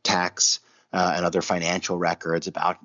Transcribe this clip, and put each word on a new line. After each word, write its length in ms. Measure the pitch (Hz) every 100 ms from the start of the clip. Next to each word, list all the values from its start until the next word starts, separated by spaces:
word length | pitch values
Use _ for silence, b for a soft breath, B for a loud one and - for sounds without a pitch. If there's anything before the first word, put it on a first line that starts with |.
tax, 560 | - 90 90 - - - b b b
uh, 200 | 92 90 80
and 100 | 87
other 160 | 87
financial 560 | - 90 82 90 - 87
records, 500 | 85 85 82 85 92
about 300 | - 87 90